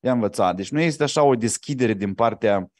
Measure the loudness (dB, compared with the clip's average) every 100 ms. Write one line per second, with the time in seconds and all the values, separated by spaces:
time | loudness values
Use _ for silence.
0 | 0 0 0 0 0 0 -4 -2 -2 0
1 | -2 2 4 4 0 -4 -6 -2 0 0
2 | -4 0 -2 0 0 0 -2